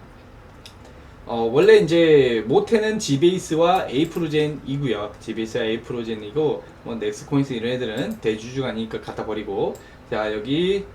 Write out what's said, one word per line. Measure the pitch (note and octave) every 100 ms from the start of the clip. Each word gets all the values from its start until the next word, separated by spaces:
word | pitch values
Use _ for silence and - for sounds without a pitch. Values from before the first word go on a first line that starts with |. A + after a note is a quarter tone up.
| - - - - - - - - - - - - -
어, | A#2 A2+
원래 | C3+ G3+ G#3+
이제 | D#3 E3+ E3 D3 B2 A2+ G#2
모테는 | F3+ G3+ A3+ G#3+ G#3+
지베이스와 | - C3+ F3 F#3 - D#3 E3+ F#3 -
에이프로젠이고요. | B2+ E3 F3 D#3+ D3+ D3+ D3 B2 C#3 C3+ G#2 G#2 -
지베이스와 | - G#2+ A2 B2
에이프로젠이고, | A2 A2+ - B2 A2 A2 G#2 D3 D3+ G#2+ - -
뭐 | - A2+
넥스코인스 | G#2 - - C#3+ C3+
이런 | A#2 A#2+
애들은 | B2 A#2 A2 G3 A3
대주주가 | A2+ G#2+ A#2+ C3+ B2+
아니니까 | A2 A2 A2+
갖다 | - - A2
버리고. | G#2+ G2+ G2+ F#3 - - - -
자, | A2 G#2+
여기 | G#2+ A#2 D3+ F#3 G3 -